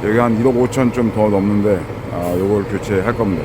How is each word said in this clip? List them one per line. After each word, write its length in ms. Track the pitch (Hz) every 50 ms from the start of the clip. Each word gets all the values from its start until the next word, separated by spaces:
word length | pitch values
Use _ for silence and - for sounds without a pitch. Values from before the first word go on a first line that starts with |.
| -
여기 140 | 101 107 117
한 180 | 120 120 113 107
일억 180 | 117 135 123 120
오천 340 | 123 123 - 135 131 120 113
좀 180 | 123 120 113 95
더 160 | 107 107 107
넘는데, 500 | 104 98 95 101 104 104 98 107 101 90 76 - - - - -
아, 240 | - 85 87 87 87 90
요걸 240 | 95 98 104 104 98
교체할 520 | 87 95 95 - - 104 95 92 107 120
겁니다. 280 | 120 117 101 95 80 73